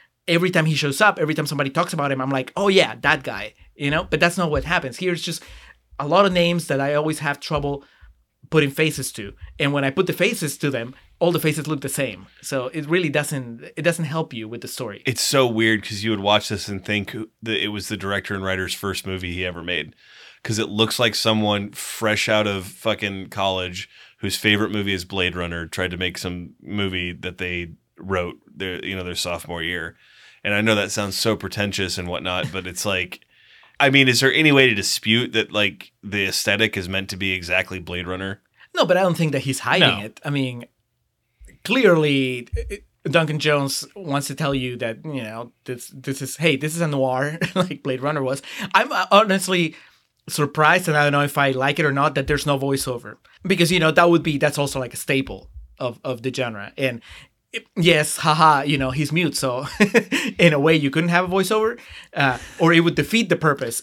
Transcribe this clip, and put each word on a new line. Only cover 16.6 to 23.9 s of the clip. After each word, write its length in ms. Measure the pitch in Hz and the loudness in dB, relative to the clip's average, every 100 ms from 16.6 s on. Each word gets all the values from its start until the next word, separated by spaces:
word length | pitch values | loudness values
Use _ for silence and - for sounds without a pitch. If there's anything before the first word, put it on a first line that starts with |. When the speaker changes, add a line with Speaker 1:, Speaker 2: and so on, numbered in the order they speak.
| - | -6
Speaker 2:
and 140 | 98 | -8
think 320 | - 104 98 110 110 - | -4 -4 -4 -10 -12 -10
that 200 | 110 98 | -4 -2
it 40 | 101 | -2
was 180 | 104 95 | -4 -6
the 100 | 104 | -6
director 360 | 98 101 - 98 | -4 -4 -4 -4
and 80 | |
writer's 300 | 95 95 92 | -2 -2 -4
first 320 | - 98 92 95 | -4 -4 -4 -6
movie 280 | 92 90 | -6 -6
he 120 | 87 90 | -4 -6
ever 160 | 87 | -6
made, 320 | 85 85 71 - _ - - _ | -4 -4 -6 -14 _ -20 -20 _
'cause 160 | - 107 | -6 -2
it 100 | 107 | -2
looks 280 | 104 107 - | 0 0 2
like 140 | 117 107 | 0 2
someone 560 | 113 110 104 101 104 | 2 2 2 0 -4
fresh 560 | - - - 110 104 - | -10 -10 -2 0 0 2
out 180 | 107 107 | 2 2
of 180 | 98 92 | -2 -8
fucking 640 | - 110 101 104 98 92 | -6 -4 -2 -4 -8 -10
college 600 | 104 98 92 90 90 - | -4 -2 -2 -6 -10 -14